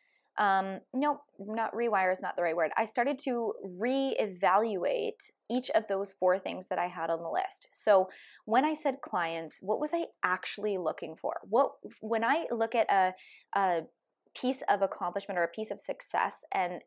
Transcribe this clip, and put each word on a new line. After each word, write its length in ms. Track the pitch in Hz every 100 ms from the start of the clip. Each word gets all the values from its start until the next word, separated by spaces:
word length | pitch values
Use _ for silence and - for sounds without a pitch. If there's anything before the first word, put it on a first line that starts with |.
| _ _ _ -
um, 440 | 202 190 190 190 -
nope, 280 | 254 294 285 _ -
not 340 | 196 220 220
rewire 380 | 226 240 196 185
is 100 | 185
not 140 | 180
the 80 | -
right 140 | 175 165
word. 160 | 160 -
I 80 |
started 360 | 214 - 247 262
to 340 | 269 240 226 -
reevaluate 1700 | 190 180 240 269 269 - 208 180 185 196 226 190 170 156 175 - - _ -
each 220 | 247 254
of 160 | 226 220
those 260 | 190 196
four 260 | - 185 190
things 260 | 190 175 -
that 120 | 180
I 80 | 175
had 220 | 175 165
on 120 | 165
the 80 | 165
list. 380 | 165 - - -
So 360 | - - 190 185 - - -
when 200 | - 233
I 100 | 294
said 260 | 302 294 262
clients, 580 | - 190 165 165 160 -
what 200 | 185 -
was 140 | 302
I 120 | 339 330 _
actually 540 | 180 185 - - 208 190
looking 380 | 160 160 156 160
for? 240 | - -
What, 280 | 190 226 285 - 208 -
when 240 | 214 220
I 220 | 226 311 320
look 240 | 226 226
at 160 | 233 -
a, 240 | 196 185 185 - - _
a 280 | 202 190 170 - _ _ _ _ -
piece 260 | 254 262 -
of 140 | 196
accomplishment 560 | 190 - 180 196 - 180
or 60 |
a 40 | 170
piece 220 | - 175
of 100 | 208
success 640 | - - - - 202 - -
and, 300 | 190 180 180